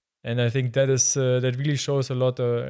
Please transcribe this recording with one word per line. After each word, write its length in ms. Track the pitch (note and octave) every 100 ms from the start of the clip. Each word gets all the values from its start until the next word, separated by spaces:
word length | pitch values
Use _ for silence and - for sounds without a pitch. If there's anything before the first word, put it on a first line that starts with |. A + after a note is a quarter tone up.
| _ _
And 160 | A#2+ A#2+
I 100 | A#2+
think 220 | C3 B2
that 160 | B2 C3+
is, 280 | C3 - C#3+
uh, 240 | C3 B2+
that 160 | B2+ B2
really 200 | D3 C#3
shows 340 | - C#3 B2+
a 40 |
lot, 260 | B2+ B2+ B2+
uh, 240 | B2 A#2+ C3